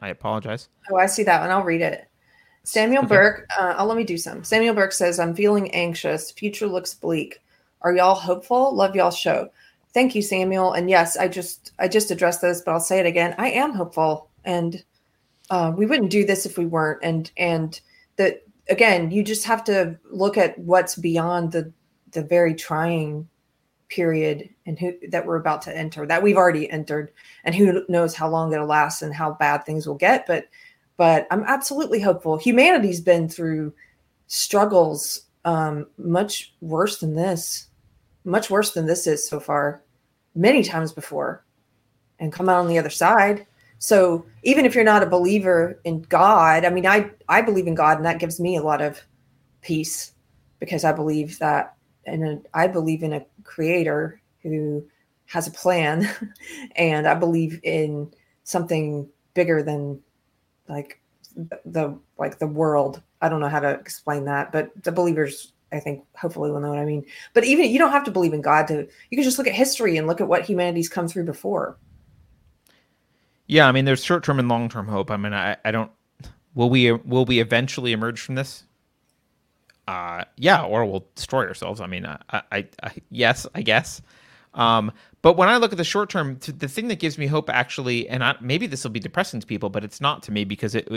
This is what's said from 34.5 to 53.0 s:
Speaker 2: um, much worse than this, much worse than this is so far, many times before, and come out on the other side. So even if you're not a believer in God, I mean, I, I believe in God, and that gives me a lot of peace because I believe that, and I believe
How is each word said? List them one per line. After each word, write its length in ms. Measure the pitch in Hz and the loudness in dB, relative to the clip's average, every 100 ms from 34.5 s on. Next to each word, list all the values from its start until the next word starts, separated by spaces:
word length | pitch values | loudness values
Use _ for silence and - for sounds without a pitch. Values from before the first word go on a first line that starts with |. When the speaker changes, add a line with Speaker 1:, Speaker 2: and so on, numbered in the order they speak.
| 202 208 196 160 151 - - - _ | 2 4 6 4 0 -6 -10 -12 _
Speaker 2:
um, 440 | 170 160 156 147 147 - | -2 0 0 -4 -8 -8
much 560 | 170 175 208 - - _ | -2 0 0 -4 -10 _
worse 380 | 165 160 202 202 | -6 0 0 0
than 160 | 160 156 | -4 -2
this, 520 | 180 170 - - - _ _ _ _ _ | -2 -2 -6 -10 -12 _ _ _ _ _
much 260 | 185 196 208 | -4 -2 0
worse 220 | 196 208 | 0 0
than 140 | - 160 | -2 -2
this 220 | 170 170 | 0 0
is 200 | 147 - | -2 -2
so 120 | 151 | -8
far, 420 | - 147 147 - _ _ _ _ _ 165 | -2 0 0 -4 _ _ _ _ _ 0
many 280 | 196 277 | 4 4
times 300 | 196 165 160 | 2 -2 -6
before, 500 | - - 147 143 - _ _ _ _ _ _ _ _ | -8 -10 -6 -6 -8 _ _ _ _ _ _ _ _
and 120 | 160 | -8
come 160 | - 185 | -2 2
out 120 | 180 | 2
on 80 | 175 | 4
the 100 | 170 | 0
other 120 | 151 | 0
side. 540 | - 180 226 202 208 - _ _ _ | 0 4 6 4 2 -6 _ _ _
So 460 | - 208 180 170 - - | 4 6 6 2 -4 -4
even 200 | - 269 254 | 2 4 4
if 100 | 247 | 4
you're 80 | |
not 180 | 220 208 | 6 6
a 60 | 180 | 4
believer 720 | 180 175 208 185 175 170 - 170 | 2 4 2 4 2 2 -2 -6
in 180 | 165 | -6
God, 600 | 160 165 190 214 160 160 175 | 0 4 6 8 6 6 4
I 40 | |
mean, 160 | 180 185 | 2 4
I, 240 | 208 208 - - | 2 2 -6 0
I 140 | 180 | 2
believe 240 | 226 196 180 | 2 0 0
in 80 | |
God, 240 | 165 156 156 | 2 4 4
and 80 | 165 | 0
that 140 | 160 | -2
gives 200 | 170 165 | -4 -4
me 160 | 175 175 | -2 -2
a 60 | |
lot 160 | 151 147 | 0 -2
of 220 | 151 143 - _ _ _ _ _ | -2 -6 -16 _ _ _ _ _
peace 500 | - 160 156 - - _ _ _ _ _ | -6 -6 -4 -8 -12 _ _ _ _ _
because 240 | 131 160 | -8 -2
I 80 | 156 | 0
believe 460 | 160 156 151 151 - | 0 -2 -2 -4 -4
that, 340 | 156 147 - - _ _ - | -2 -2 -4 -12 _ _ -10
and 400 | 165 156 151 - | -6 -4 -6 -6
I 140 | 160 180 | 0 0
believe 340 | 185 160 160 | 0 -2 -4